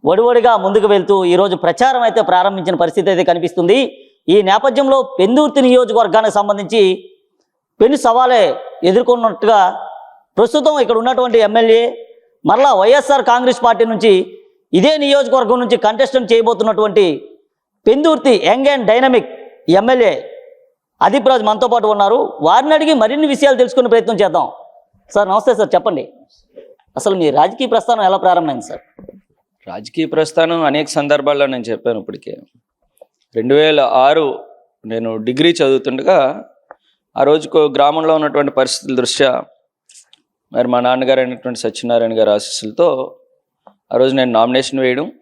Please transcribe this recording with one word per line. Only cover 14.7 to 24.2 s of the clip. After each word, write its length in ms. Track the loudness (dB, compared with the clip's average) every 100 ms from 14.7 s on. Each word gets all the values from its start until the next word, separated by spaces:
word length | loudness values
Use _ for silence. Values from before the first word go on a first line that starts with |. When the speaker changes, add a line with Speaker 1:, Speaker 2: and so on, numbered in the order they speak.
Speaker 1:
ఇదే 240 | 0 2 0
నియోజకవర్గం 640 | 0 0 2 0 0 -2
నుంచి 160 | 0 0
కంటెస్టెంట్ 560 | -2 0 -2 -2 0
చేయబోతున్నటువంటి 960 | 2 2 0 -2 0 0 2 0 -2 -10 -20 _ _ _ _ 0
పెందుర్తి 540 | 2 2 2 2 2
యంగ్ 220 | 2 0 0
and 200 | 0 0
డైనమిక్ 400 | 2 2 0 -2 -16 -20 _ 0
ఎమ్మెల్యే 600 | 2 2 2 2 0 -10 -20 -20 _ _ _ _ _
అదీప్ 260 | 0 2 2
రాజ్ 140 | 0
మనతో 260 | 0 -2 0
పాటు 180 | 0 0
ఉన్నారు. 520 | 0 2 0 -2 -2
వారిని 340 | 2 2 2
అడిగి 200 | 0 2
మరిన్ని 320 | 2 0 0 -2
విషయాలు 300 | 0 2 2
తెలుసుకునే 320 | 0 0 2
ప్రయత్నం 280 | 2 0 -2